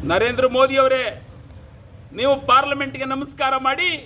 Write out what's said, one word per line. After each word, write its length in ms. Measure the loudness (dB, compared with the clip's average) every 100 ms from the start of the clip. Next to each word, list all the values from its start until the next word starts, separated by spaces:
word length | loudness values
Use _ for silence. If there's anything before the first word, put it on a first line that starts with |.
| 0
ನರೇಂದ್ರ 340 | 0 0 2 0 4
ಮೋದಿ 200 | 2 4
ಅವರೇ, 220 | 2 2 -2 -8 -20 -20 -20 -20 -20 -20 -20 -20 -18 -2
ನೀವು 160 | 0 0 4
ಪಾರ್ಲಿಮೆಂಟ್ಗೆ 580 | 2 2 -4 -6 -6 -6
ನಮಸ್ಕಾರ 400 | -6 -8 -4 -2 0 -2
ಮಾಡಿ 220 | -2 -2 -4